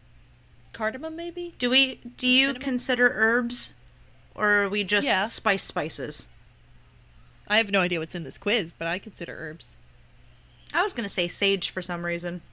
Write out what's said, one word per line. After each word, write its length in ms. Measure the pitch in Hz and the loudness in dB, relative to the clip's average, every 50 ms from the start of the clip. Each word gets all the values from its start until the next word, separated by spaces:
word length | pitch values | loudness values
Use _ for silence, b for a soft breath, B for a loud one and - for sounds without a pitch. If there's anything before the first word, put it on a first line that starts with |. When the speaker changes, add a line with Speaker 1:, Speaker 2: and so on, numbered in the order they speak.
| - - - - - - - - - - - - - - - | -20 -20 -20 -20 -20 -20 -20 -20 -20 -20 -20 -20 -20 -20 -10
Speaker 1:
Cardamom, 420 | - 220 220 214 254 311 320 320 | -4 -4 -4 -4 -4 -10 -10 -8
maybe? 400 | 330 339 349 339 349 349 339 - | -8 -10 -10 -8 -8 -10 -10 -8
Speaker 2:
Do 140 | - 254 240 | -4 0 4
we, 300 | 254 269 269 262 254 - - 240 - | 4 4 4 4 -2 -10 -14 -18 -10
do 100 | - 254 | -2 0
Speaker 1:
Or 40 | 254 | 2
Speaker 2:
you 160 | 254 262 269 277 | 4 4 4 2
Speaker 1:
cinnamon? 140 | 247 254 269 | 0 -4 -4
Speaker 2:
consider 500 | 277 254 247 - - 247 233 247 240 - | -4 -2 -2 0 0 2 4 4 2 4
herbs? 600 | 208 220 220 233 247 240 240 240 - - - - - - - - - - - - - - - - | 4 2 4 4 2 0 4 4 4 4 4 0 -12 -20 -20 -20 -20 -20 -20 -20 -20 -20 -18 -6
Or 140 | - 208 208 208 202 202 | -2 2 4 4 4 2
are 40 | 190 | 2
we 140 | 202 208 202 | 0 -2 -2
just 240 | 175 208 202 285 | 2 0 2 4
Speaker 1:
Yeah. 160 | 277 208 185 202 | 4 2 2 2
Speaker 2:
spice 400 | 226 - - - 220 190 185 - | 2 0 2 2 2 2 2 0
spices? 640 | - - 180 151 160 - - 131 - - - - - - - - - - - - - - - - - _ - - - - - - - - - - | -2 -2 -2 -4 -4 -4 -4 -4 -2 -2 -4 -4 -4 -12 -20 -20 -20 -20 -20 -20 -20 -20 -20 -20 -20 _ -20 -20 -20 -20 -20 -20 -20 -20 -20 -6
Speaker 1:
I 120 | - 208 226 | 0 0 0
have 120 | 220 196 | 2 2
no 100 | 196 196 175 | 2 2 2
idea 180 | 180 180 165 | 2 0 -2
what's 160 | 160 - - | -4 -6 -8
in 80 | 175 160 | -10 -10
this 140 | 135 - - | -10 -12 -6
quiz, 340 | - 202 226 226 165 170 - | -2 0 0 0 0 -4 -8
but 120 | - 165 165 | -8 -6 -4
I 100 | 175 190 | -4 -6
consider 380 | - 208 - - 175 - - - | -8 -12 -12 -12 -12 -10 -10 -10
herbs. 380 | 160 156 156 175 - - - - - - - - - - - - - - - - - - - - - - - | -10 -10 -12 -12 -16 -20 -20 -20 -20 -20 -20 -20 -20 -20 -20 -20 -20 -20 -20 -20 -20 -20 -20 -20 -20 -6 -2
Speaker 2:
I 80 | 330 392 | 0 0
was 100 | - - | 0 -2
gonna 160 | - 208 190 | -4 -4 -4
say 200 | - 190 175 180 | 0 -2 0 0
sage 420 | - - 202 196 196 185 - - | 0 2 2 2 2 2 0 -4
for 100 | - 185 | -4 -6
some 240 | 170 - 175 170 175 | -6 -4 -6 -4 -2
reason. 380 | 170 170 170 175 175 175 175 - - | -4 -4 -2 -4 -6 -6 -8 -10 -14